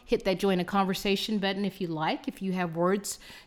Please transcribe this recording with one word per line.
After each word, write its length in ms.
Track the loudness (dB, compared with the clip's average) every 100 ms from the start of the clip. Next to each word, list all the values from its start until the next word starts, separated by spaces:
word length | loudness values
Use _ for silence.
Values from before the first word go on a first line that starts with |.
| -2
hit 180 | 0
that 140 | 2 2
join 200 | 2 2
a 60 |
conversation 720 | 2 2 2 0 0 0 0 0
button 280 | 0 0 -2
if 120 | -2
you 100 | -4
like. 400 | -2 -2 -2 -6
If 120 | -4
you 120 | -2
have 240 | 0 -2 2
words 420 | 2 2 -2 -10 -14 -20